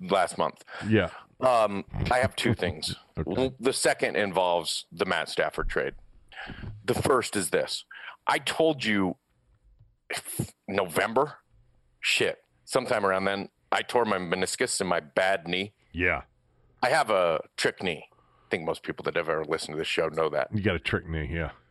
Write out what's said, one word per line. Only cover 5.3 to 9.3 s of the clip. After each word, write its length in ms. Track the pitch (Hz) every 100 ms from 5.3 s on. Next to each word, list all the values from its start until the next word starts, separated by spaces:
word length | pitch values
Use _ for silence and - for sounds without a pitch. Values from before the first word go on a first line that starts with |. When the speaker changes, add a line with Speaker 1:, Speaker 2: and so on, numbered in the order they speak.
| - 78 - -
Speaker 1:
trade. 260 | 76 67 - - - - - - - - - -
The 80 |
first 420 | - - 127 - 107
is 140 | 85
this. 340 | - 67 - - - - - -
I 100 | 156
told 480 | 135 - 160 147 110
you 320 | 104 92 - _